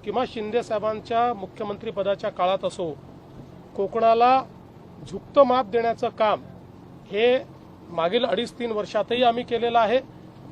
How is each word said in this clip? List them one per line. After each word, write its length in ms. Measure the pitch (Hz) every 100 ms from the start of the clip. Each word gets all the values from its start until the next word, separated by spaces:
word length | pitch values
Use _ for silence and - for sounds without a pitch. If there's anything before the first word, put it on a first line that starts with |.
किंवा 200 | - 202 254
शिंदे 360 | 233 214 226
साहेबांच्या 680 | - 214 214 220 208 233 240
मुख्यमंत्री 580 | 220 190 - 214 208 226
पदाच्या 380 | 202 196 196 214
काळात 360 | 190 180 190 190
असो, 320 | - 175 139 - - - - - - - -
कोकणाला 680 | 196 226 226 226 240 262 262 - - - - - -
झुकतं 320 | 190 - -
माप 260 | 269 247 226
देण्याचं 400 | 233 233 - 233
काम 320 | - 220 170 - - - - - - -
हे 340 | 196 233 254 - - - - -
मागील 360 | 170 165 220 240
अडीच 260 | 196 240
तीन 200 | - 240
वर्षातही 520 | 214 202 214 196 240
आम्ही 200 | 247 233
केलेलं 360 | 240 233 233 233
आहे 200 | 226 247 - - - - -